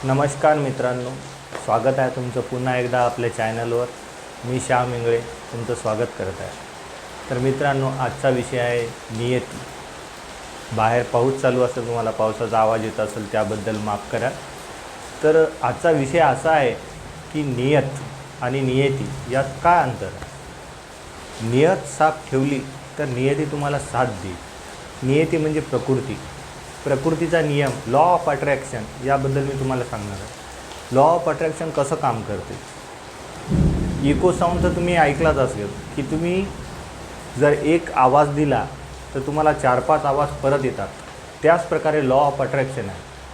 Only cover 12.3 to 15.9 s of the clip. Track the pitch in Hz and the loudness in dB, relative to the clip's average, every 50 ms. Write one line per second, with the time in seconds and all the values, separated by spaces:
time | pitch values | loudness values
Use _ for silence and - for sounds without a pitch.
12.3 | 107 - 120 107 110 113 110 110 113 110 107 110 107 - 107 104 - 117 107 98 | 2 0 -2 0 4 4 4 4 4 2 0 -2 -2 -2 -2 -2 -2 -6 -8 -2
13.3 | - 107 107 104 110 104 98 113 107 107 107 107 104 101 - - - 113 113 131 | 0 0 0 0 -2 -4 -2 -4 -4 -2 -2 -2 -2 -4 -4 -4 -4 -2 -2 -2
14.3 | - - - - - - - - - - - - - - - - - - - 156 | -4 -6 -12 -14 -14 -14 -14 -14 -14 -14 -14 -14 -14 -14 -14 -14 -10 0 4 6
15.3 | 156 160 160 151 - - - 120 127 - - 170 | 6 6 6 4 2 -2 -2 -2 -2 2 2 4